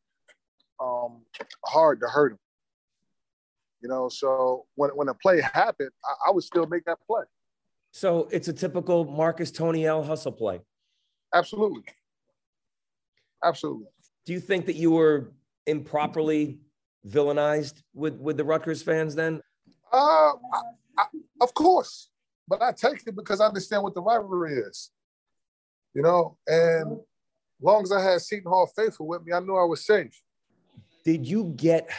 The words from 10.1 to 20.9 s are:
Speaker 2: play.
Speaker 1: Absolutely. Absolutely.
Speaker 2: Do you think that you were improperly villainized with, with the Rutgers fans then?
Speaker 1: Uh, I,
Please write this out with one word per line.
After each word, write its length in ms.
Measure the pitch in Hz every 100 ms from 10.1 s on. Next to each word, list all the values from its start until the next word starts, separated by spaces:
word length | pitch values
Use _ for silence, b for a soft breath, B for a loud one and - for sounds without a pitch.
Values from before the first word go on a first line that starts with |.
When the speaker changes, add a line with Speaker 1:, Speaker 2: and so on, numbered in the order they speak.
| 156 135
Speaker 2:
play. 280 | - 107 90 - _ _ _ _ _ _
Speaker 1:
Absolutely. 500 | 175 - 208 208 123 - _ _ _ _ _ _ _ _ _ _ _ _ _ _ _
Absolutely. 420 | 170 147 151 120 101 _ _ _
Speaker 2:
Do 80 | -
you 80 | 180
think 260 | - 185 180
that 80 | 151
you 140 | 165
were 420 | 165 156 147 127 - _ _ 147
improperly 920 | 151 147 151 147 160 156 156 147 - _ _ _ _ 101
villainized 760 | 135 143 147 147 151 143 - _
with, 220 | 135 156 156
with 180 | 143 147
the 80 |
Rutgers 380 | 151 160 160 147
fans 320 | 170 160 156
then? 260 | 147 160 156 - _ _ _ _
Speaker 1:
Uh, 400 | 262 294 320 302
I, 280 | 269 247 175 - - _